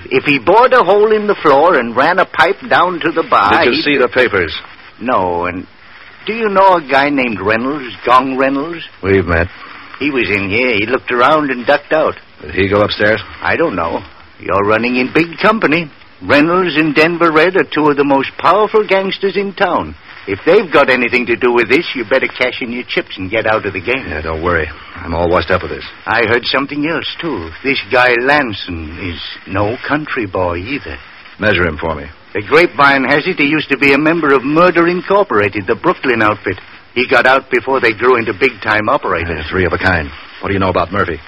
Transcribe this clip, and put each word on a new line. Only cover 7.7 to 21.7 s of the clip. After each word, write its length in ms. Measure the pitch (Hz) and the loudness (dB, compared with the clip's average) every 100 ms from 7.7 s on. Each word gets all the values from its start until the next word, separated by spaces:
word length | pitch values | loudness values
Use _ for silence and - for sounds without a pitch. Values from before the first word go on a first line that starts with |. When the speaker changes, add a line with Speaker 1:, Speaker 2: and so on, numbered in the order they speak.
| 151 123 - - | -6 -10 -6 2
Speaker 1:
Gong 300 | 127 135 131 | 4 4 0
Reynolds? 440 | 135 139 156 170 - - | 0 0 -6 -10 -14 -8
Speaker 2:
We've 220 | 92 98 87 | 0 2 2
met. 220 | 82 82 - - - - - | 0 -2 -6 -20 -20 -18 -6
Speaker 1:
He 120 | 147 | -4
was 180 | 135 98 | -2 -2
in 200 | 101 98 | -2 -2
here. 240 | 110 127 | -2 0
He 120 | 104 107 | 0 -2
looked 240 | 123 - | -4 -2
around 380 | 123 127 156 143 | 0 2 2 0
and 160 | 123 120 | -2 0
ducked 260 | 147 - | 0 0
out. 220 | 156 127 - - - | 0 0 -4 -12 -20
Speaker 2:
Did 140 | - | -8
he 140 | 92 98 | -2 0
go 120 | 101 | 2
upstairs? 400 | 101 - 107 107 - - | 2 2 0 0 -4 -8
Speaker 1:
I 140 | - 113 | -2 0
don't 200 | 165 92 | 0 -2
know. 240 | 85 123 - - - - | -4 -6 -10 -20 -20 -14
You're 260 | - 95 101 | -4 0 2
running 300 | 110 120 123 | 0 0 -2
in 160 | 127 | 0
big 260 | 156 170 160 | 0 -2 0
company. 500 | 196 220 170 160 165 - - - | 0 2 0 0 -4 -12 -20 -10
Reynolds 540 | 92 139 160 180 180 147 | 0 2 4 2 0 0
and 180 | 156 | 0
Denver 360 | 143 160 170 170 | 2 2 2 2
Red 240 | 156 170 190 | 4 2 2
are 80 | |
two 220 | 139 151 147 | 0 0 2
of 60 | 143 | 2
the 80 | |
most 260 | 143 139 131 - | 2 2 0 -2
powerful 480 | 139 190 208 220 214 | 2 2 2 0 2
gangsters 500 | 190 190 - 196 196 | 0 0 -4 -4 -2
in 180 | 196 | -4
town. 400 | 196 196 139 80 78 - - - | -2 -2 -2 -4 -10 -20 -14 -8
If 120 | 101 151 | -2 2
they've 260 | 196 175 | 4 4
got 160 | 147 131 | 2 4
anything 380 | 127 120 123 117 | 2 0 0 0
to 100 | 117 | 0
do 160 | 123 | 2
with 160 | 120 | 2
this, 160 | 110 | 2